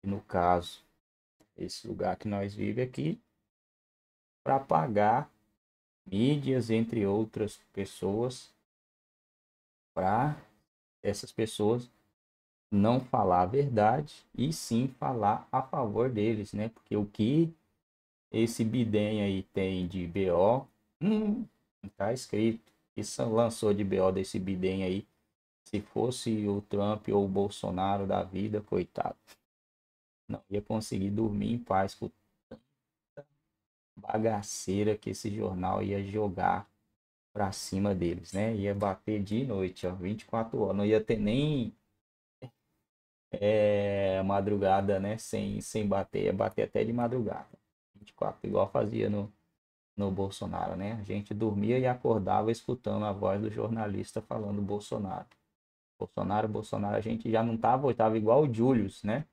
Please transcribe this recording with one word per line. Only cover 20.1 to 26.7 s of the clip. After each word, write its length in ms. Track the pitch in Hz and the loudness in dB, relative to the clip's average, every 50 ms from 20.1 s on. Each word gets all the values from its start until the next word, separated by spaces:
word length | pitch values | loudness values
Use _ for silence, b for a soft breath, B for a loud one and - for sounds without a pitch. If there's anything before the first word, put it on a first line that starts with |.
| 85 101 98 90 | -2 0 2 4
O, 340 | 87 85 92 104 120 135 135 _ _ _ _ _ _ _ | 6 6 6 6 6 2 0 _ _ _ _ _ _ _
hum, 420 | - 202 220 214 214 208 208 - 220 - _ _ _ _ _ _ - 98 _ | 0 0 2 2 0 0 -2 -2 -4 -10 _ _ _ _ _ _ -18 -18 _
tá 160 | _ 98 104 123 | _ -2 -2 -2
escrito. 580 | 127 - - - 104 110 113 110 113 _ _ _ _ _ _ _ | -4 -4 -4 0 2 2 2 2 -2 _ _ _ _ _ _ _
Isso 320 | - 107 - - - 131 117 | -8 -8 -8 -4 -4 -2 2
lançou 440 | 110 113 117 113 117 - - 107 101 | 2 2 2 2 0 0 2 2 2
de 100 | 95 104 | 2 0
B 160 | 95 98 92 | 0 2 4
O 120 | 92 95 | 4 4
desse 280 | 95 95 95 - - 101 | 2 2 -4 -2 -4 -4
Biden 440 | 92 98 98 90 92 92 95 95 95 | -4 -2 -4 -2 0 -2 0 0 -2
aí. 220 | 92 92 101 - _ _ _ _ _ _ _ _ _ _ _ _ | -2 -2 -4 -6 _ _ _ _ _ _ _ _ _ _ _ _
Se 160 | - - 101 | -6 -6 -6
fosse 680 | - - - - 110 123 127 - - 120 110 107 104 | -6 -4 -2 -2 -2 0 -2 -4 -4 -2 -2 -2 0
o 140 | 101 101 101 | -2 -2 -4
Trump 460 | 101 _ | -4 _